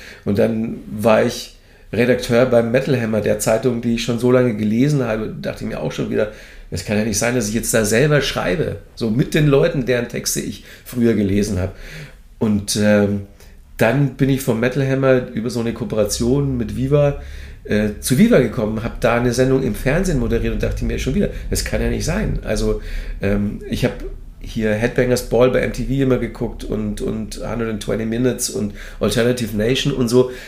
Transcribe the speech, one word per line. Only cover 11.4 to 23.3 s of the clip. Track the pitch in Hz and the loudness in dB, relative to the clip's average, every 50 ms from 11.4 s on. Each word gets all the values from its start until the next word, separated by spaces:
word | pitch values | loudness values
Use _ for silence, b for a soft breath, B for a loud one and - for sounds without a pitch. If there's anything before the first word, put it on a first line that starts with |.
| 104 - 101 90 | 0 0 0 -2
habe. | 92 95 B B B B B 156 151 B B B - - - - | -2 -4 B B B B B -16 -16 B B B -20 -20 -6 -2
Und, | 120 110 104 101 98 - - 110 | 0 0 0 0 0 -2 -2 2
ähm, | 104 104 104 104 104 101 101 101 98 - b b b b b b - - - | 4 4 6 4 4 2 0 -2 -6 -10 b b b b b b -20 -18 -4
dann | - 120 110 120 143 143 135 120 | 0 2 2 4 2 2 0 2
bin | - 139 131 | 0 2 2
ich | 139 131 | 2 2
vom | - - 113 110 | 0 0 0 0
Metal | 117 127 - 139 135 131 | 0 0 0 0 0 0
Hammer | 135 131 135 135 131 127 - - - | 0 2 4 4 4 4 2 -2 -6
über | 113 107 123 | -6 -6 -4
so | 117 120 | -4 -2
eine | 113 117 110 | -2 -2 -4
Kooperation | - 123 104 110 107 104 104 - - 120 117 131 143 143 139 131 | -4 -6 -4 0 0 0 0 0 0 0 2 2 2 2 0 -2
mit | 120 113 107 104 110 | -2 -4 -4 -4 -4
Viva, | 127 135 143 147 143 143 139 B B B B B B B B B - | 0 2 4 4 4 2 0 B B B B B B B B B -6
äh, | - 104 - 107 107 104 - | -2 0 0 0 0 -2 -4
zu | - - 127 135 | -2 0 4 6
Viva | 208 233 240 165 | 6 6 6 6
gekommen, | 127 110 - - 107 107 110 110 110 | 4 2 0 -2 -2 -2 -2 -4 -4
hab | 117 - - | -6 -4 0
da | - 117 117 120 | 0 2 2 2
eine | 123 123 117 | 2 2 2
Sendung | 123 127 131 131 131 | 2 4 4 4 2
im | - 123 104 | 2 0 -2
Fernsehen | - - - 143 175 196 185 160 131 | -2 0 0 0 2 2 0 0 0
moderiert | 117 113 117 113 113 113 110 | 0 0 0 0 0 0 -2
und | 104 117 | -2 -2
dachte | 110 104 - 113 | -2 -2 -2 -2
mir | 110 113 - | -2 -2 -2
schon | - 131 143 | -2 -2 0
wieder, | 208 202 - B B B B | 0 0 0 B B B B
das | 98 90 - | -4 -4 -2
kann | - - 110 | -2 -2 -2
ja | 117 117 | 0 0
nicht | 117 113 104 | -2 -2 -2
sein. | 123 170 208 208 - - - - | -2 -2 -2 -2 -2 -2 -4 -4
Also, | - 110 107 110 107 107 107 B B B B B B B B | -2 -2 0 0 0 0 -2 B B B B B B B B
ähm, | 95 98 | -2 0